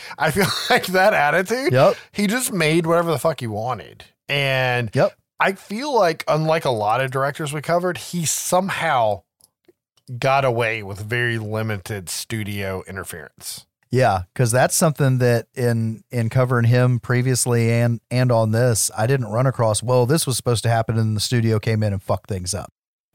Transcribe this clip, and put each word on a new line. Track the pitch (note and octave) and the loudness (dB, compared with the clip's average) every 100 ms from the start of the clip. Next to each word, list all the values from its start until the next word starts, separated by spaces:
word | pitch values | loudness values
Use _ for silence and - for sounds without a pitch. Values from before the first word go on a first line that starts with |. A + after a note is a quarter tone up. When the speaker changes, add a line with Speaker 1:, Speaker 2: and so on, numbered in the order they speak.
| - - | -14 -2
Speaker 1:
I | D#3 | 0
feel | D#3 F#3 - | 2 0 -2
<laughs> | - | 2
like | B3 F#3+ | 0 2
that | F#3 G3 | 2 4
attitude, | - D3 E3 F#3+ B3 C#4 | 4 2 2 0 -2 0
Speaker 2:
Yep. | B2+ E3+ - - | 4 4 2 -6
Speaker 1:
he | - G#3 | -4 -2
just | B3 B3+ | 0 -2
made | F#3+ D3+ E3 D#3+ | 0 2 2 2
whatever | E3+ E3+ | 2 2
the | C#3+ | 0
fuck | E3 D3 | -2 -2
he | A#2+ | -6
wanted. | G#2 A#2 A2 - - - _ - | -6 -6 -8 -10 -20 -20 _ -4
And | C#3+ C#3 C3 B2+ B2 A2+ | -2 0 0 0 0 -2
Speaker 2:
Yep. | C3 F#3+ - _ - | 0 0 -2 _ -2
Speaker 1:
I | E3 | -2
feel | G3 - G#3 D4 A#3+ | -2 -8 -8 -2 2
like, | F3 D#3 - | 2 0 -2
unlike | D3+ D#3 D#3+ D3+ | 0 2 0 0
a | |
lot | A2+ G#2 A#2+ | 0 0 0
of | C3 | 0
directors | C3+ C#3 C#3+ D3+ | -2 -2 -4 -8
we | D3+ | -6
covered, | C#3 F3 F3+ E3+ | -2 0 0 -6
he | - F3+ D#3 | -8 -6 -4
somehow | - - F3+ F#3+ - D#3+ C3+ A2 G2+ _ _ _ _ _ _ _ _ - B2 | -4 0 0 0 -4 0 2 0 -2 _ _ _ _ _ _ _ _ -14 -4
got | C3+ C3+ C3+ | 0 2 2
away | A#2 A2+ A2+ | 0 -2 -2
with | G2 G2 | -8 -10
very | G#2+ A#2+ A#2+ A2+ | -4 -2 0 -2
limited | G#2+ A2 A2 G2+ - G#2 E2+ | -4 -4 -4 -6 -6 -10 -8
studio | - - A2+ G#2 G2+ F#2+ F#2+ - | -10 -8 -6 -6 -6 -6 -6 -8
interference. | F#2+ F2 E2+ C#2+ - - - - _ - | -12 -10 -14 -16 -16 -16 -16 -18 _ -4
Speaker 2:
Yeah, | B2 B2 F#2+ - - | 2 2 0 -4 -2
'cause | A#2+ | 0
that's | B2 E3 - | 2 2 2
something | E3 C#3+ C#3 B2+ | 0 2 0 2
that | B2 A#2 - - | 2 2 -2 -2
in, | A#2+ A#2 A2+ G#2+ - | 0 0 -2 -6 -6
in | A#2+ A2+ | -4 0
covering | C3+ B2+ B2 A#2 | 2 2 2 4
him | B2 B2+ B2 | 4 4 2
previously | - B2 B2+ B2 B2+ A#2+ A2+ | 0 0 0 0 0 2 2
and, | A#2 A#2+ A#2 - | 2 2 -2 -2
and | B2 B2+ | 0 2
on | A#2 A2 | 4 2
this, | A2+ B2+ G#2+ - - | 2 2 2 -2 -2
I | A#2 | 0
didn't | C#3 A2 | 0 0
run | A2 C3+ | 0 0
across, | A#2+ A2 G#2+ | 2 0 0
"Well, | A2+ B2+ A#2+ | 2 2 4
this | D#3+ - | 2 0
was | A#2+ | -4
supposed | B2 A2+ | -2 0
to | A#2 | 2
happen | A#2 A2+ A2+ | 0 0 0
and | A2 G#2+ | 0 -2
the | |
studio | - A#2+ A2+ G#2+ | 0 0 2 0
came | - A2 | 0 -2
in | G#2+ | -2
and | G2 | -4
fucked | - G#2 - | -4 -4 -4
things | F#2+ F2+ | -8 -6
up." | G2 - _ _ _ _ | -8 -10 _ _ _ _